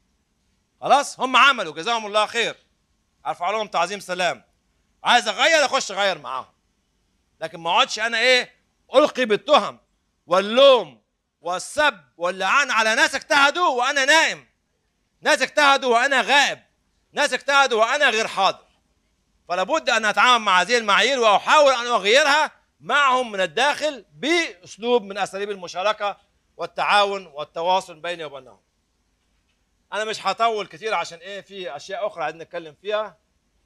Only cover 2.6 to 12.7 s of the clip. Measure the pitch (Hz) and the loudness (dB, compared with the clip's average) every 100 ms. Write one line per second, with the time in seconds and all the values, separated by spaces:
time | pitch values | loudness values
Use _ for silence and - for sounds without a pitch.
2.6 | _ _ _ _ _ _ - 156 175 220 | _ _ _ _ _ _ -10 -6 -4 -4
3.6 | 208 180 175 202 170 180 175 123 _ _ | -4 -2 -4 -4 -10 -4 -4 -4 _ _
4.6 | _ _ _ _ 160 233 214 196 285 320 | _ _ _ _ 0 2 2 -2 2 2
5.6 | 262 254 - 196 202 165 127 131 110 _ | 2 -2 -4 -2 -2 -4 -8 -10 -12 _
6.6 | _ _ _ _ _ _ _ _ 160 170 | _ _ _ _ _ _ _ _ -14 -8
7.6 | 165 202 269 214 226 226 247 254 202 _ | -2 0 0 -2 -4 0 2 2 0 _
8.6 | _ _ _ 240 302 - 240 202 - 277 | _ _ _ 2 2 0 -2 -2 2 2
9.6 | 185 120 _ _ _ _ - 180 202 240 | 2 -8 _ _ _ _ -2 0 2 6
10.6 | 277 254 160 113 _ _ _ _ 165 180 | 6 6 2 -12 _ _ _ _ -10 -8
11.6 | - 277 294 202 147 _ 175 190 190 254 | -8 -2 -2 -2 _ _ -6 -4 -2 0
12.6 | 269 | 0